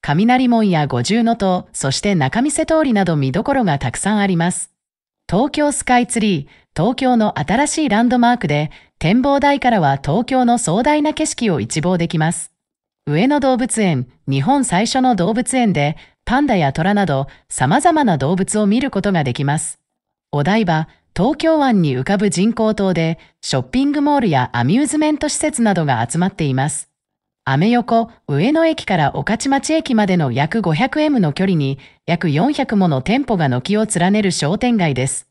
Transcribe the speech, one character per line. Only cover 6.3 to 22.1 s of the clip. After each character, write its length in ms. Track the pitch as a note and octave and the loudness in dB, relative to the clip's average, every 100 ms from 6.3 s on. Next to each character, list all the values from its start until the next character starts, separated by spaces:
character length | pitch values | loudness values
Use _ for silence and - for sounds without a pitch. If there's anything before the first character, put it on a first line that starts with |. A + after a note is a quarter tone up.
| F3 | -2
ー、 40 | C#3+ - _ - | -4 -18 _ -2
東 200 | F3+ B3+ | -2 0
京 220 | C4 B3 | 2 2
の 200 | G#3+ - | 2 -2
新 280 | D3+ G#3 D4 | -2 0 0
し 160 | - D4+ | 0 0
い 40 | |
ラ 120 | G3+ | 2
ン 80 | A#3+ | 2
ド 100 | B3 | 4
マ 140 | A#3 | 2
ー 40 | A#3+ | 2
ク 100 | E3+ | 0
で、 240 | D3 D3+ - _ _ | -2 -2 -8 _ _
展 220 | D#3 A3+ | 0 2
望 180 | C4+ C#4 | 2 2
台 200 | C#4+ C#4+ | 2 2
か 100 | B3+ | 2
ら 100 | A3+ | 2
は 180 | D3 C#3 | 2 0
東 280 | - E3+ A#3+ | 0 -2 0
京 200 | C4 B3 | 0 2
の 120 | A#3+ | 2
壮 240 | - F3 | 0 0
大 200 | D4+ D4+ | 2 2
な 120 | D4+ | 0
景 120 | D4+ D#4 | -2 -6
色 240 | - A#3 | -2 -2
を 80 | D#3 | -2
一 220 | A2+ - | -2 -4
望 160 | E3 F#3 | -2 -2
で 100 | E3+ | -2
き 100 | E3 | 0
ま 140 | D#3 | -2
す。 200 | F3 - _ _ _ _ _ - | -2 -10 _ _ _ _ _ -4
上 220 | D3 B3 | 0 2
野 120 | D4 | 2
動 180 | C4+ B3+ | 2 0
物 240 | B3 - | -2 0
園、 260 | G3+ C#3+ B2 _ - | 0 0 -4 _ -4
日 140 | C#3 | -2
本 240 | C#3+ C#4+ B3 | 2 0 2
最 200 | F3+ A3+ | 0 0
初 160 | C4+ | 0
の 140 | B3+ A3+ | 2 2
動 180 | E3+ | 0
物 220 | G#3 B3 C4 | -2 -2 0
園 180 | A#3 | 0
で、 240 | E3 C#3+ D3+ - _ - | 2 -2 -4 -14 _ -2
パ 140 | B3 | 0
ン 80 | D4 | 2
ダ 80 | G#3 | 2
や 180 | C#3+ | 0
虎 200 | C#3 E3+ | 0 0
な 120 | G#3 F#3+ | 0 0
ど、 220 | C3+ C#3 - _ | -2 -4 -10 _
様 300 | - C3 A3+ | -2 0 2
々 220 | F4 D#4+ | 2 2
な 140 | C4+ D#3 | 2 2
動 180 | C3+ F3+ | 0 0
物 240 | F#3+ G#3+ | -2 0
を 60 | G#3 | 2
見 140 | A3 | 2
る 120 | - | 0
こ 100 | G3 | -2
と 100 | G3 | 0
が 120 | F#3 | 0
で 100 | C#3 | 0
き 100 | A#2+ | -2
ま 160 | C#3 D3+ | -2 -2
す。 200 | - - _ _ _ _ _ | -4 -12 _ _ _ _ _
お 120 | D3 | -2
台 200 | C#3+ G#3+ | 0 2
場、 240 | G3 D#3+ D#3+ _ _ - | 2 0 -2 _ _ -2
東 220 | G3+ D4+ | -2 0
京 220 | D#4+ D#4+ | 0 2
湾 220 | C#4 G#3+ | 2 2
に 160 | D#3+ B2+ | 2 0
浮 60 | |
か 140 | B2+ | -2